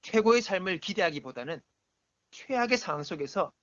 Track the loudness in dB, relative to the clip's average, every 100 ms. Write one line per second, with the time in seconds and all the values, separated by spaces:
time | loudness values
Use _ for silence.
0 | 0 2 6 4 4 -2 0 -4 -4 0
1 | 0 0 -10 -10 -8 -8 _ _ _ _
2 | _ _ _ -20 -4 0 2 2 0 -4
3 | -4 -6 -4 -2 -2 _